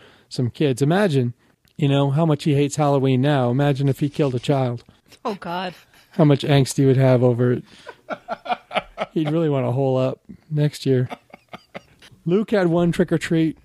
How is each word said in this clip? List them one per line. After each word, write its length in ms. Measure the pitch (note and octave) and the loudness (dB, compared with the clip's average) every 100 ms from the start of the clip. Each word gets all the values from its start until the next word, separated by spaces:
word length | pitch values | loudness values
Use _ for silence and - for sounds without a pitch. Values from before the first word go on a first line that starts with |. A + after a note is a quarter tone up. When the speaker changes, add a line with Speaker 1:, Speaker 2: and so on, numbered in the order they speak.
| - - _ | -20 -20 _
Speaker 1:
some 200 | - A#2+ | -4 -4
kids. 320 | - D3+ B2 | -2 -2 0
Imagine, 520 | C#3+ F3+ G#3 C#3 A#2+ - _ _ _ - | 0 2 2 0 -2 -6 _ _ _ -2
you 140 | C#3+ | 0
know, 220 | C#3 C#3 | 2 2
how 140 | C#3 E3 | 2 0
much 180 | D3 E3+ | 0 0
he 80 | |
hates 220 | C#3+ C#3+ D3+ | 0 0 0
Halloween 420 | D3 C#3+ C3+ B2+ | 0 2 2 2
now. 280 | C#3 C#3+ B2 | 2 2 0
Imagine 400 | B2+ C#3+ C3+ C#3 | 0 0 0 0
if 100 | C3 | 0
he 80 | D3 | -2
killed 240 | - C#3+ B2 | -2 -2 -2
a 40 | |
child. 440 | - C#3 B2+ A#2+ - _ _ - B3+ | -2 -2 -2 -6 -14 _ _ -12 -10
Speaker 2:
Oh, 100 | F#3+ | -10
God. 380 | F3+ F3+ F#3 - _ _ _ | -8 -8 -10 -12 _ _ _
Speaker 1:
How 120 | - | 2
much 200 | D3+ C#3 | 2 2
angst 340 | - C#3 B2+ - | 2 2 2 2
he 80 | C3+ | 2
would 120 | C3 | 4
have 240 | C3 B2+ | 4 4
over 280 | B2 A#2+ B2 | 2 2 0
it. 100 | - - - - - - - - - - A#3+ - - - - G#3 | -2 -6 -20 -20 -20 -14 -14 -10 -10 -6 -8 -6 -8 -8 -10 -8
He'd 180 | F3+ D3+ | -4 -2
really 180 | D#3+ D#3+ | 0 0
wanna 220 | C#3 B2 | 0 -2
hole 260 | B2 C3+ B2+ | -2 -2 0
up 240 | C3 - - - - | -2 -4 -14 -20 -8
next 360 | D3+ D3 - C#3 | -2 -2 -2 0
year. 240 | C3 B2+ - _ - _ - _ - - _ - - E3 | 0 0 -8 _ -20 _ -20 _ -20 -20 _ -20 -10 -2
Luke 260 | F#3+ A3+ | 0 0
had 160 | G#3 F3 | 0 2
one 240 | E3+ F3 | 2 2
trick 200 | E3 F3 | 0 0
or 60 | E3 | -2
treat, 400 | - E3 D#3+ - | 0 0 0 -4